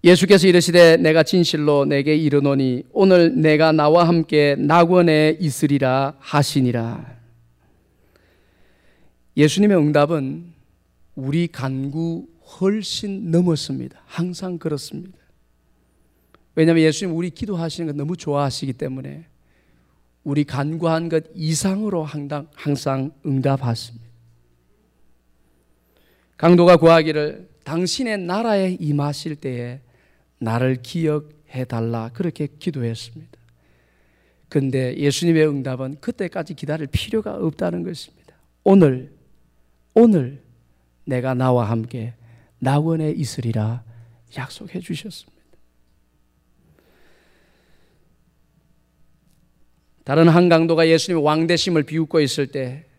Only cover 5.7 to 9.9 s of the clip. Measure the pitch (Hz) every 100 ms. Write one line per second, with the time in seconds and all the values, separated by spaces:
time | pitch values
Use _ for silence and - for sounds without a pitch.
5.7 | 143 131 131 135 - - 147 143 147 127
6.7 | 120 113 117 - - _ _ _ _ _
7.7 | _ _ _ _ _ _ _ _ _ _
8.7 | _ _ _ _ _ _ - 151 185 208
9.7 | 190 151